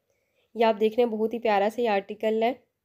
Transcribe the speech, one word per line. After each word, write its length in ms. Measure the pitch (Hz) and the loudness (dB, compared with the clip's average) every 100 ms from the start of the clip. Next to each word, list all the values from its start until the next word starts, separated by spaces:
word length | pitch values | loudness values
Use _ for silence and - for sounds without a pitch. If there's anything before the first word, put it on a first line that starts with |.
| _ _ _ _ _ 220 | _ _ _ _ _ 0
ये 80 | |
आप 120 | 226 214 | 2 2
देख 160 | 220 | 0
रहे 100 | 220 | 2
हैं 100 | 240 | 0
बहुत 220 | 214 220 | 0 -4
ही 60 | 233 | -2
प्यारा 280 | 226 202 202 | 0 2 0
सा 120 | 220 | 0
ये 60 | 240 | 0
आर्टिकल 540 | 202 196 208 220 220 | -2 -4 -6 -2 0
है, 120 | 226 254 _ _ | 0 -2 _ _